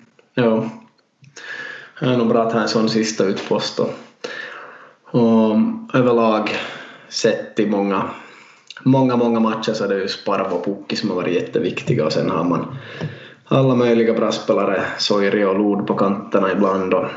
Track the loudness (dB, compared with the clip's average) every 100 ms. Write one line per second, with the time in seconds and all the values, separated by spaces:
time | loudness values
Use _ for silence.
0 | _ _ _ 0 2 2 -2 -8 -20 _
1 | _ _ -20 -20 -16 -14 -12 -14 -18 -4
2 | 0 2 2 2 2 0 0 0 2 0
3 | -2 0 0 0 -2 -2 -2 -4 -4 -4
4 | -16 _ -14 -12 -14 -16 -18 -20 -20 _
5 | -4 2 4 4 4 4 2 -2 -2 2
6 | 4 4 4 2 0 -4 -8 -12 -16 -20
7 | -12 -2 0 0 -4 -2 0 0 0 -2
8 | -4 -10 -18 -20 -20 -20 -20 -4 2 4
9 | 4 4 2 2 2 0 -2 -2 0 -2
10 | -2 -6 -2 -2 0 -2 -4 -6 -6 -4
11 | -2 -2 0 -2 0 -2 -2 -4 -2 0
12 | 2 0 -2 -2 0 -2 -4 -10 -14 -10
13 | -10 -12 -18 -18 -2 2 4 4 4 4
14 | 4 2 0 -2 0 0 2 0 -2 -4
15 | 0 2 2 2 2 2 2 0 0 0
16 | 0 -2 0 0 2 2 2 2 0 0
17 | -2